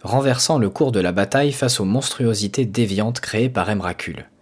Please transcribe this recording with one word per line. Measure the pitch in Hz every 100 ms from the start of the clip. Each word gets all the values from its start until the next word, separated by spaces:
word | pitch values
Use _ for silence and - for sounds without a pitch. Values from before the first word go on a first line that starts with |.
renversant | 95 127 135 123 - 151
le | 101
cours | - 139
de | 107
la | 90
bataille | 90 101 135 143
face | 135 131 -
aux | 95
monstruosités | 123 - - 120 104 101 135 117
déviantes | 117 110 98 110 120
créées | - 110 131
par | 123 90
Emrakul. | 104 87 - - - - _